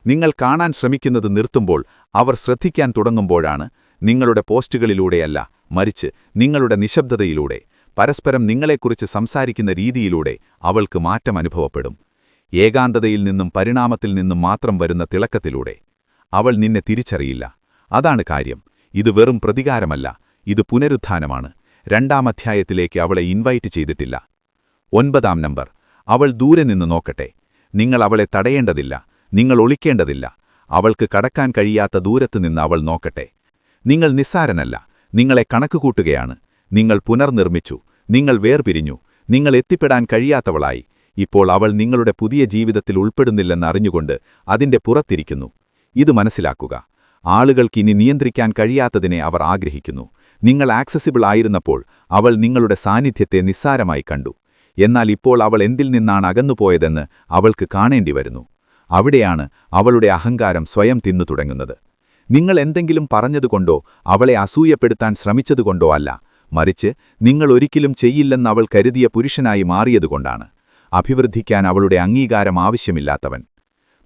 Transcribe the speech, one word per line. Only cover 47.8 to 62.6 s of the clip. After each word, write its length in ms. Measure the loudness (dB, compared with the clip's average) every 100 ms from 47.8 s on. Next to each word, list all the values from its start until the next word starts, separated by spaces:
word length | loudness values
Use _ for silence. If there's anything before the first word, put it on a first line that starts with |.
| 2
നിയന്ത്രിക്കാൻ 560 | 4 4 2 -2 -2 -2
കഴിയാത്തതിനെ 680 | -2 0 0 0 -2 -2 -2
അവർ 200 | -4 -4
ആഗ്രഹിക്കുന്നു. 640 | -2 -2 -4 -10 -12 -14 -14 _ _ 0
നിങ്ങൾ 260 | 2 4 2
ആക്സസിബിൾ 520 | 0 0 -2 0 2 2
ആയിരുന്നപ്പോൾ 540 | 2 2 -2 -2 -4 -6 _ -2
അവൾ 200 | 2 4 4
നിങ്ങളുടെ 400 | 2 2 2 0
സാന്നിധ്യത്തെ 640 | 0 0 0 -2 0 0
നിസ്സാരമായി 640 | 0 0 0 0 -2 -4
കണ്ടു. 280 | -6 -8 -10 -14 _ _ _ 2
എന്നാൽ 300 | 4 4 2
ഇപ്പോൾ 260 | 2 2 4
അവൾ 160 | 4 2
എന്തിൽ 240 | 0 0 0
നിന്നാണ് 340 | 0 2 0 0
അകന്നുപോയതെന്ന് 760 | 0 -2 0 2 2 0 -2 -8 _ -2
അവൾക്ക് 360 | 2 2 0 -4
കാണേണ്ടി 440 | 0 2 2 0
വരുന്നു. 320 | -4 -6 -14 -18 _ _ _ -2
അവിടെയാണ് 560 | 0 4 4 2 -2 -6 _ -4
അവളുടെ 340 | 2 4 6 4
അഹങ്കാരം 560 | 2 -2 -2 -2 -2 -2
സ്വയം 320 | 2 2 2
തിന്നു 240 | 0 -2
തുടങ്ങുന്നത്. 520 | -2 -4 -6 -8 -10 -14 _ _ _ _ 2
നിങ്ങൾ 260 | 2 4
എന്തെങ്കിലും 460 | 2